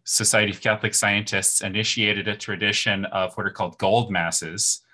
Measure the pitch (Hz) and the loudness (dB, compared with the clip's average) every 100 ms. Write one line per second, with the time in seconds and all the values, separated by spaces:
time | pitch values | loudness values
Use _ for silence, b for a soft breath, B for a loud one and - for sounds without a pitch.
0 | - - 107 110 104 95 113 107 110 - | -4 0 4 4 2 2 0 0 0 0
1 | 104 101 107 98 - - 98 98 107 - | 2 0 0 0 0 0 -2 -2 -2 0
2 | 104 101 95 104 - 95 104 104 - 98 | 0 0 -2 -6 -6 -2 0 0 0 0
3 | 98 98 92 - 98 - 90 - 95 113 | -2 -2 -2 -2 -6 -4 -6 -2 2 2
4 | 107 92 85 - 80 90 - - b | 2 0 0 -2 -4 -2 -2 -2 b